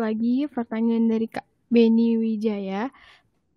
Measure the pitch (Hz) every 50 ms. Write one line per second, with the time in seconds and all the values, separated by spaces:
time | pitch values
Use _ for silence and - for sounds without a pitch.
0 | 226 220 220 220 226 233 247 262 285 294 - 247 233 - 233 220 226 233 226 226
1 | 226 226 220 220 226 226 - - - _ _ _ _ - 240 233 233 226 226 226
2 | 233 233 226 226 226 226 220 214 208 226 208 202 196 190 190 196 220 269 - -
3 | - - - _ _ _ _ _ _ _ _